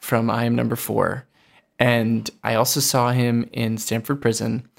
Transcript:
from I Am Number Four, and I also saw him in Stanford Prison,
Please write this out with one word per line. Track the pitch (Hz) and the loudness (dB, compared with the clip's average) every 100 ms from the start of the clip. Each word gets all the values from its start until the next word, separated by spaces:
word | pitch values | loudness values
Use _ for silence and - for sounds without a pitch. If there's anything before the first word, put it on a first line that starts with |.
from | - 117 113 | -2 0 0
I | 110 | 0
Am | 120 120 | 0 0
Number | 120 117 | 0 -2
Four, | - 110 - 135 - _ _ _ _ - | -2 0 0 -2 -10 _ _ _ _ 0
and | 123 117 113 113 107 - | 2 2 2 0 -4 -6
I | 113 113 | -2 2
also | 123 147 | 2 0
saw | - 131 120 | 0 2 2
him | 123 120 117 - | 2 2 2 -2
in | - 113 113 | -4 -2 -4
Stanford | - 113 110 143 | -4 -4 -2 -2
Prison, | 117 110 117 113 - | 0 0 -2 -4 -6